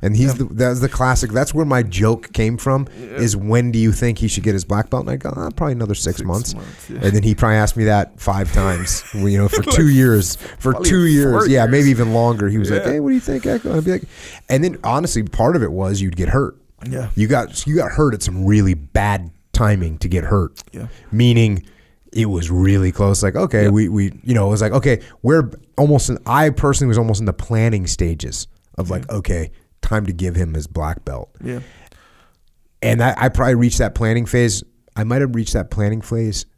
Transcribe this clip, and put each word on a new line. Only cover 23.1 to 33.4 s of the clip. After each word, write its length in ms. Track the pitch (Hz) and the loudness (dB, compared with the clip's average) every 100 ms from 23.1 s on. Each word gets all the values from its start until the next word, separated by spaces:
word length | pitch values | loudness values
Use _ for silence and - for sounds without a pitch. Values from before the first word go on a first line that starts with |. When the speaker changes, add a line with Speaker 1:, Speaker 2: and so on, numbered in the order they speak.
| 98 | 2
Speaker 1:
Like, 140 | 101 101 | 0 0
okay, 280 | 180 110 | 0 2
Speaker 2:
Yeah. 40 | 104 | 4
Speaker 1:
we, 180 | 104 104 | 4 2
we, 300 | 104 98 - | 0 -2 -4
you 100 | - | -2
know, 140 | 120 98 | 0 2
it 20 | |
was 100 | 107 | 2
like, 100 | 107 | 2
okay, 260 | 123 143 117 - - | 2 2 0 -2 -4
we're 260 | 120 160 123 - _ - | 2 2 2 -6 _ 0
almost 300 | 147 143 - | 2 4 2
in, 80 | 127 - | -4 0
I 240 | 127 156 | 2 2
personally 380 | 135 147 139 135 | 2 0 2 2
was 100 | 113 | 2
almost 220 | 113 104 | 2 0
in 60 | 110 | -2
the 60 | |
planning 540 | - - 113 113 107 90 | -4 -2 0 0 0 -4
stages 600 | - 87 80 65 - - - _ - | -2 -2 -4 -8 -10 -14 -18 _ -8
of 120 | 90 | -6
like, 140 | 90 131 | -6 -6
Speaker 2:
Yeah. 80 | 110 | -8
Speaker 1:
okay, 320 | 90 90 90 - _ _ | -4 -4 -4 -12 _ _
time 260 | - 110 98 | -2 -2 -2
to 60 | |
give 220 | 85 92 | -4 -2
him 200 | 85 87 | -2 -2
his 120 | 78 71 | -4 -6
black 380 | - 76 80 | -6 -6 -6
belt. 260 | - 65 - _ | -8 -12 -12 _
Speaker 2:
Yeah. 160 | 120 123 127 - - _ _ _ _ _ _ _ _ _ | -12 -12 -14 -20 -20 _ _ _ _ _ _ _ _ _
Speaker 1:
And 180 | 113 117 | -2 2
I, 120 | 120 - | 2 2
I 120 | 127 | 0
probably 260 | - | 0